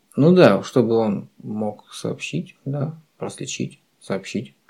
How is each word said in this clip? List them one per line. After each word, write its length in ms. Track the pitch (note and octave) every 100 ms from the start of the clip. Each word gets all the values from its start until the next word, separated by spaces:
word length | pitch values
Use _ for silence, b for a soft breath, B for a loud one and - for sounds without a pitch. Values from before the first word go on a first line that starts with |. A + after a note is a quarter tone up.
| _ -
Ну 180 | D#3
да, 280 | F3+ B2+ G2
чтобы 340 | - C3 A2+ A2+
он 320 | A2 F#2+ - _
мог 500 | B2 G#2+ G#2 - _
сообщить, 640 | - A2+ A2 - D3+ F#3 _
да, 300 | C#3 C#3+ D#3 - _ -
различить, 600 | - - C#3 - B2+ - _ _
сообщить. 540 | - F#2+ - G2+ - _ _